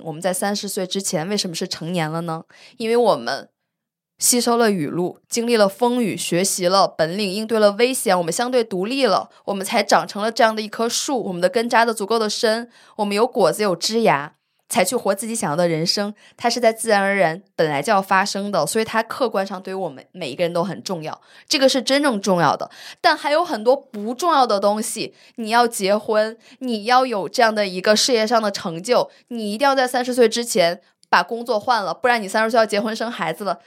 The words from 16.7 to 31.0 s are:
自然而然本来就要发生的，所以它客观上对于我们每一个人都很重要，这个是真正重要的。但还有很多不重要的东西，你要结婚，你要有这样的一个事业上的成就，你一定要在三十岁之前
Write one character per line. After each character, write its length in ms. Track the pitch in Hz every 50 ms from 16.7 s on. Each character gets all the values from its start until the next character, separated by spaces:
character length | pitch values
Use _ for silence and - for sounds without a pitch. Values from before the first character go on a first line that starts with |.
| 220
自 160 | 220 - 226
然 120 | 208 202
而 140 | 196 196 202
然 260 | 196 180 160 160 196 - _ _
本 120 | - 170 151
来 120 | 147 139
就 120 | - 226 214
要 80 | 190
发 240 | 196 - 196 185 196
生 260 | 202 - 196 196 202
的， 160 | 202 170 147 -
所 140 | - 220
以 20 | 220
它 180 | - - 220
客 280 | 226 226 - - 277 220
观 180 | 220 202 190 202
上 160 | 202 185 190
对 100 | 190 190
于 20 |
我 140 | 190 185 156
们 160 | 135 127 - _
每 180 | - 180 170 131
一 60 | 131
个 80 | 180 175
人 80 | 165
都 120 | - 170 170
很 200 | 196 147 135 120
重 180 | - 190 160
要， 200 | 156 151 - - _ _ - - - -
这 100 | - 233
个 120 | 269 262
是 120 | 262 269
真 220 | 240 - 269 285 294
正 160 | 285 233 196
重 220 | 196 202 185 170
要 160 | 160 135 - -
的。 120 | - - - - - - - -
但 160 | - 339 302
还 160 | 302 - 294
有 120 | 294 320 349
很 200 | 311 294 208 214
多 100 | 240 269
不 400 | 277 - _ - 208 202 220 254
重 200 | - 359 349 320
要 120 | 277 254
的 140 | 226 208 196
东 220 | 208 202 208 214
西， 320 | 226 - - 220 156 - - _ _ - _ -
你 120 | 226 214
要 160 | 226 240 240
结 320 | 233 240 - 196 185 202 214
婚， 400 | 214 - 214 214 214 220 233 - _ - 247 _
你 240 | 262 254 233 208 202
要 220 | 226 247 254 262
有 240 | 254 226 202 165 -
这 120 | - 254
样 140 | 233 220 214
的 100 | 208 208
一 140 | 196 180 185
个 160 | 180 214 214
事 160 | 214 - -
业 160 | 254 220 220 214
上 140 | 247 226
的 100 | 220 208
成 320 | 202 - - 175 165 165 190
就， 260 | 240 240 196 - - - _ _ -
你 240 | 240 233 214 202 208
一 40 | 220
定 80 | 277
要 80 | 277 269
在 140 | 269 254 254
三 160 | 262 247 247
十 100 | 254 240
岁 140 | 254 240 220
之 160 | 214 233 240
前 380 | 240 - 214 170 170 180 - _ _ _ _